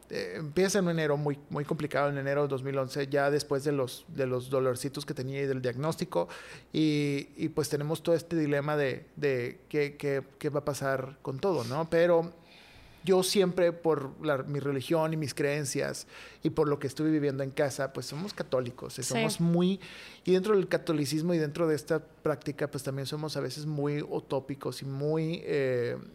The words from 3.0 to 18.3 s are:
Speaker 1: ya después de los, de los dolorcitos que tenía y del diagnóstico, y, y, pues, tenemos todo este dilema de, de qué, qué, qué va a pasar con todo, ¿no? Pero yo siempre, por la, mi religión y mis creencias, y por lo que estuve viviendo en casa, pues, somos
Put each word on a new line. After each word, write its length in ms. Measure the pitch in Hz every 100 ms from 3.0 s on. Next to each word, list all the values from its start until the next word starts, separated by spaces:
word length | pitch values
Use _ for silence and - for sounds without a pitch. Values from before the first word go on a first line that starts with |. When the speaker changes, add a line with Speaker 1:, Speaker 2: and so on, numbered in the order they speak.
| 139
Speaker 1:
ya 240 | 143 139
después 340 | 147 - 139
de 80 | 147
los, 320 | 143 123 - -
de 180 | 139 127
los 240 | 127 127
dolorcitos 560 | 135 131 120 139 135 131
que 80 |
tenía 260 | 143 127 139
y 60 | 139
del 160 | 131
diagnóstico, 640 | 127 123 156 156 180 170 175 - - - -
y, 580 | - 156 147 143 139 - -
y, 120 | 156
pues, 220 | 156 143
tenemos 320 | 143 147 156
todo 120 | 175
este 220 | 165 165 170
dilema 400 | 151 143 147 151
de, 300 | 135 120 - -
de 440 | 143 127 123 - -
qué, 260 | 147 143 143
qué, 260 | 143 139 131 -
qué 120 | 151
va 100 | 143
a 40 | 147
pasar 500 | 135 139 135 131 -
con 160 | - 131
todo, 260 | 196 151
¿no? 240 | 117 139 165
Pero 420 | 165 175 165 170 - - - - - - -
yo 180 | - 185
siempre, 500 | 185 208 180 180 170
por 400 | 165 160 147 135 -
la, 140 | 156 135
mi 180 | 147 143
religión 540 | 139 135 123 165 160
y 20 | 160
mis 160 | 139
creencias, 760 | - 143 147 139 139 139 - - - - -
y 80 | 160
por 180 | 156 151
lo 100 | 143
que 100 | 135
estuve 220 | - 156
viviendo 320 | 156 143 135
en 80 | 135
casa, 440 | 135 143 131 135
pues, 100 | 135
somos 300 | 123 147 202